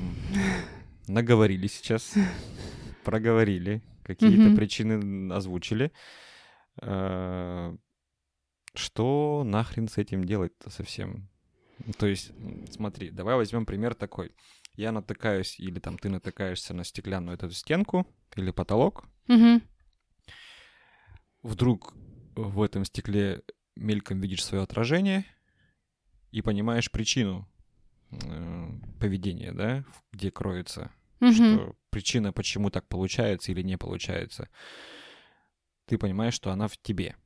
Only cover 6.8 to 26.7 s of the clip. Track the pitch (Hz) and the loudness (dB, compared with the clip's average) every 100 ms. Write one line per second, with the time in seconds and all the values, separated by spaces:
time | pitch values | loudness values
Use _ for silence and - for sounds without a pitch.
6.8 | - 98 95 92 92 92 90 90 87 87 | -6 -4 -2 -4 -4 -6 -6 -8 -8 -10
7.8 | _ _ _ _ _ _ _ _ - - | _ _ _ _ _ _ _ _ -18 -10
8.8 | - - 120 143 147 147 123 104 117 - | -8 -2 0 2 0 0 0 0 0 -4
9.8 | 113 - 104 95 92 104 87 - - - | -4 -2 -2 -2 -2 -2 -2 -6 -16 -12
10.8 | 110 - 95 95 98 _ _ _ _ - | -12 -10 -10 -10 -14 _ _ _ _ -16
11.8 | 110 - 101 98 - - - 85 - - | -12 -2 0 0 -6 -14 -14 -14 -16 -8
12.8 | 107 - 87 92 95 127 104 117 110 98 | -8 -8 -12 -8 -2 0 0 -2 -4 -4
13.8 | 120 113 101 - 87 - - - - - | -4 -4 -8 -10 -12 -14 -20 -20 -20 -8
14.8 | 110 110 - 107 113 98 95 - 92 87 | -6 -4 -6 -6 -2 -2 -2 -8 -10 -10
15.8 | - 90 101 92 - - 95 90 - 90 | -10 -8 -6 -6 -6 -8 -6 -6 -8 -10
16.8 | 87 - - 95 87 87 87 87 - 165 | -8 -10 -8 -6 -6 -8 -10 -10 -2 0
17.8 | 208 180 185 _ _ - 92 - 87 104 | 2 0 -2 _ _ -6 -4 -4 0 4
18.8 | 160 - - _ - 240 233 233 - _ | 4 0 -12 _ 6 10 10 8 4 _
19.8 | _ _ _ _ - - - - - _ | _ _ _ _ -20 -20 -20 -20 -20 _
20.8 | _ _ _ - _ _ 117 110 123 107 | _ _ _ -20 _ _ -10 2 2 2
21.8 | - - - - - - 110 101 107 98 | -2 -20 -20 -20 -14 -8 -4 0 0 0
22.8 | 95 - - 101 101 - - - _ - | -4 -6 -2 0 0 -2 -10 -20 _ -8
23.8 | 107 104 - 95 95 92 - 95 95 - | -2 -2 -2 -4 -2 -4 -2 -2 -2 -2
24.8 | 117 165 196 190 196 _ _ _ _ _ | 0 2 2 0 -4 _ _ _ _ _
25.8 | _ _ _ _ _ 110 107 101 110 | _ _ _ _ _ -6 -2 0 0